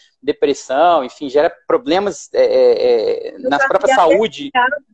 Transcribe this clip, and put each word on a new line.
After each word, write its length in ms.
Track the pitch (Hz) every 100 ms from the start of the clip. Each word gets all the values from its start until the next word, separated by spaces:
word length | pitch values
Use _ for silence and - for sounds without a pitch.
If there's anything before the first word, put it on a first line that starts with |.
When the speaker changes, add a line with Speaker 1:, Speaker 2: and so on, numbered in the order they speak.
| _ _
Speaker 1:
depressão, 840 | - - 147 135 - 135 175 165
enfim, 240 | 127 - 143
gera 260 | 139 170 - -
problemas, 640 | 165 127 170 202 - -
é, 120 | -
é, 840 | 123 127 123 110 123 120 104 - -
é, 80 | -
Speaker 2:
Eu 140 | 254
Speaker 1:
na 80 | 277
Speaker 2:
já 100 | 269
Speaker 1:
própria 260 | 190 -
Speaker 2:
vi 60 | 254
até 20 |
Speaker 1:
saúde. 480 | 170 - 226 - 143
Speaker 2:
casos, 340 | 254 254 294 _